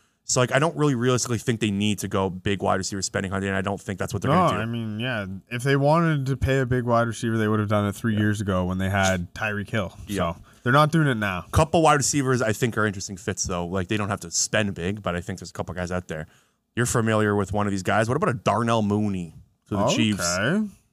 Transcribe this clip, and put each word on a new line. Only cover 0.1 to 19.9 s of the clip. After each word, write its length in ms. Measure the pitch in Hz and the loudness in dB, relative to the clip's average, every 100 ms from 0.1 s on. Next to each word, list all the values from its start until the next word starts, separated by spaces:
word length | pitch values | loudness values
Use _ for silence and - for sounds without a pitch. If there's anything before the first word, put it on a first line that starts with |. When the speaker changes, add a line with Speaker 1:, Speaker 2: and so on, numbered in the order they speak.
| _ - | _ -2
Speaker 1:
So, 140 | 131 | 0
like, 140 | 123 | 2
I 60 | 131 | 2
don't 160 | 165 147 | 0 2
really 180 | 147 120 | 0 2
realistically 420 | 123 123 123 113 | 2 0 0 -4
think 220 | - 113 | -2 -2
they 100 | 110 | 0
need 300 | 98 104 98 | 0 0 -2
to 80 | 98 | -2
go 220 | 104 95 | -2 -2
big 320 | 90 104 98 | -2 -4 -2
wide 120 | 98 98 | 0 -2
receiver 260 | 90 98 | -2 -6
spending 300 | - 98 95 | -6 -4 -4
hunt, 100 | 98 | -4
and 100 | 98 95 | -2 -2
I 40 | |
don't 180 | 98 98 | -2 -6
think 200 | - 92 | -6 -6
that's 140 | 92 | -4
what 80 | 101 | -2
they're 100 | 127 | 2
Speaker 2:
No, 60 | 170 165 | 2 2
Speaker 1:
gonna 60 | 104 | 0
do. 40 | |
Speaker 2:
I 40 | 113 | -4
mean, 320 | 117 113 107 | -6 -6 -6
yeah, 260 | 127 113 95 95 - | -4 -4 -6 -10 -10
if 140 | 120 | -4
they 120 | 135 139 | 0 2
wanted 520 | 143 160 165 147 131 | 4 4 4 2 -2
to 100 | 131 | 0
pay 220 | 135 135 | 2 2
a 60 | 127 | 2
big 200 | 127 120 | 0 4
wide 220 | 117 117 | 2 2
receiver, 300 | 104 117 113 | 0 0 2
they 120 | 107 | 2
would 100 | 107 | 2
have 80 | 104 | 2
done 180 | 107 101 | 2 2
it 40 | |
three 200 | - 117 | 0 0
Speaker 1:
Yeah. 60 | 107 | 2
Speaker 2:
years 180 | 107 104 | 2 2
ago 240 | 104 92 | 0 0
when 140 | 90 92 | 0 0
they 120 | 95 | 0
had 440 | 98 95 92 87 | 2 2 2 -4
Tyreek 360 | - 110 104 95 | -6 -6 -4 -4
Hill. 240 | 110 87 - 90 | -4 -4 -8 -6
Speaker 1:
Yeah. 240 | 98 85 | -2 -2
Speaker 2:
So, 80 | 82 - - | -4 -14 -6
they're 80 | 120 | 2
not 220 | 139 151 | 4 4
doing 140 | 165 147 | 4 2
it 100 | 113 | 0
now. 280 | 104 90 - | -2 -4 0
Speaker 1:
Couple 300 | - 156 175 | 2 4 4
wide 140 | 156 147 | 6 4
receivers 460 | 131 147 131 123 | 2 0 2 2
I 120 | 113 | 2
think 240 | 104 120 107 | 0 0 0
are 80 | 107 | 0
interesting 320 | 98 - 95 | -2 -8 -8
fits, 260 | - 95 | -6 -4
though. 220 | - 87 87 | -4 -4 -2
Like, 220 | 95 87 | -2 -2
they 80 | 107 | -2
don't 100 | 104 | -2
have 140 | 98 | -4
to 100 | 85 | -4
spend 420 | - - 110 104 85 | -4 0 0 0 -2
big, 260 | 87 104 | -4 -4
but 100 | 95 | -4
I 60 | 87 | -4
think 200 | 90 90 | -6 -10
there's 100 | 87 | -10
a 40 | |
couple 220 | - 92 87 | -10 -8 -6
guys 160 | 87 | -4
out 160 | 90 - | -4 -6
there. 200 | 80 80 _ _ _ _ | -10 -12 _ _ _ _
You're 120 | 113 120 | -2 0
familiar 500 | 123 113 107 107 101 | 0 2 2 2 2
with 160 | 95 | 0
one 160 | 104 104 | -2 -2
of 40 | |
these 120 | 98 | -2
guys. 240 | 90 101 113 | 0 0 2
What 80 | 139 | 0
about 140 | 190 | 0
a 40 | |
Darnell 480 | 113 - 104 117 117 | 0 0 2 2 2
Mooney 540 | 104 104 104 95 82 - - _ - | 2 2 0 -2 -6 -12 -20 _ -6
for 100 | 101 | -2
the 80 | |
Speaker 2:
Okay. 80 | 113 | 0